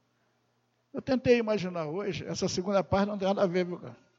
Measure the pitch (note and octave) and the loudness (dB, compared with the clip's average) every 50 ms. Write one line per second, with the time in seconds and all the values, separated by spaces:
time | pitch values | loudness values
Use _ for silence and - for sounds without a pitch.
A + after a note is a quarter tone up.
0 | _ _ _ _ _ _ _ _ _ _ _ _ _ _ _ _ _ _ - B3 | _ _ _ _ _ _ _ _ _ _ _ _ _ _ _ _ _ _ -12 -8
1 | - - B3+ B3 - C4 A#3+ A#3+ A3+ G#3+ G#3+ G3 F3 F3+ F3 E3+ D#3+ D3 D#3 G3 | -2 0 0 2 4 4 4 6 4 2 0 0 -2 -4 -4 -4 -4 -4 -4 -4
2 | G#3 G#3 D#3 - E3 - F#3 - G3 F3 - F#3+ F3 G3+ G3+ F#3+ F3+ - F#3 G3 | -4 -4 -6 -6 -6 -6 -4 -2 -2 -2 -2 -2 -2 2 2 2 2 2 2 2
3 | G3+ G#3 G#3 G3 F#3+ F#3+ G3 G3+ G3+ F3+ F3 F#3 F3+ F3 F3 - - B2 A#2 - | 2 0 -2 -2 0 0 2 2 2 2 2 0 0 -2 -4 -10 -12 -14 -16 -18
4 | _ _ _ | _ _ _